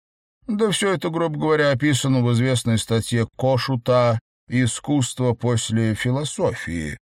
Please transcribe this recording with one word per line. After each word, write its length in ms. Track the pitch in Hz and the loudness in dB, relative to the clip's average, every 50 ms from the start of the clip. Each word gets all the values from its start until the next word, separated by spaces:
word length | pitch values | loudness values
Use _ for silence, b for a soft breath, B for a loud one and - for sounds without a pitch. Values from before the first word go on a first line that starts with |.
| _ _ _ _ _ _ _ _ _ | _ _ _ _ _ _ _ _ _
Да 240 | - 214 202 226 214 | -6 -2 0 0 0
все 220 | 170 - 208 196 190 | 0 0 0 0 0
это, 160 | 147 - 175 | 0 -2 -4
грубо 300 | 160 165 170 165 151 147 | -2 -2 -2 -2 -2 -2
говоря, 320 | 156 156 156 151 147 143 | 0 2 2 2 4 2
описано 520 | 139 120 143 151 143 123 - 135 131 127 120 | 2 2 2 2 2 2 2 2 2 2 2
в 100 | 120 120 | 2 2
известной 460 | 113 123 131 127 120 - 120 113 107 | 2 2 2 0 0 0 0 0 0
статье 480 | - - 113 113 107 - 120 117 113 - _ | 0 0 -2 -2 -2 0 0 0 0 -2 _
Кошута 840 | - - 131 135 120 - - 113 113 - - 123 123 123 120 113 113 - _ _ _ _ - | -2 0 2 2 2 0 -2 -4 -2 0 2 2 4 4 2 2 0 -4 _ _ _ _ -4
«Искусство 840 | 117 123 127 113 - - - - 147 143 123 - - - 127 123 117 | 0 0 0 0 -2 -4 -4 -2 0 0 0 -2 -2 -2 -2 -2 -2
после 640 | - - 120 120 110 - - 110 113 113 110 107 | 0 0 0 0 0 -2 -2 0 0 2 0 0
философии». 1040 | - - 123 127 139 151 135 - - 180 117 - - - - 85 85 78 76 71 - _ _ | 0 -2 -2 -2 -2 -4 -6 -4 -2 -2 -2 -2 -4 -6 -8 -6 -6 -6 -6 -8 -10 _ _